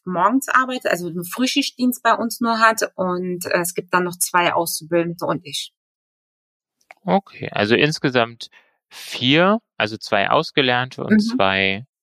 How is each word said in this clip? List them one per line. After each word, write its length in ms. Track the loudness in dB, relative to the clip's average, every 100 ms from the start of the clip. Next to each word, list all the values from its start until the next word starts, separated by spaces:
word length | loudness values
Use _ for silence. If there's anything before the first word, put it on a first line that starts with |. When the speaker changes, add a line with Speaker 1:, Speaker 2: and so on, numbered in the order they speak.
| -6
Speaker 1:
morgens 420 | 0 2 2 2
arbeitet, 420 | 0 0 -2 -2
also 180 | -4 -4
einen 180 | -8 -8
Frühschichtdienst 760 | -4 -2 -2 -4 -2 -2 0
bei 100 | 0
uns 260 | 0 -2 -4
nur 200 | -2 2
hat. 300 | 2 2 -2 -4
Und, 500 | -4 -2 -4 -6 -2
äh, 120 | -2
es 140 | -2
gibt 200 | -6 -2
dann 120 | -2 -2
noch 120 | -4
zwei 360 | -2 0 2
Auszubildende 720 | 0 -2 -4 -2 0 0 -4 -4
und 200 | -4 -6
ich. 260 | -10 -12 _ _ _ _ _ _ _ _ _ _ _ _ -12
Speaker 2:
Okay, 460 | 0 0 0 -10 -6
also 240 | 0 2 4
insgesamt 760 | 4 2 0 0 0 -4 -18 -20 _ _ _
vier, 720 | -20 -12 -4 2 4 4 2 -2 -4
also 200 | -4 -4
zwei 320 | -2 2 4
Ausgelernte 760 | 2 0 0 2 0 -2 -6
und 100 | 2
Speaker 1:
Mhm. 60 | 4
Speaker 2:
zwei 680 | 4 2 2 2 0 -2 -8 _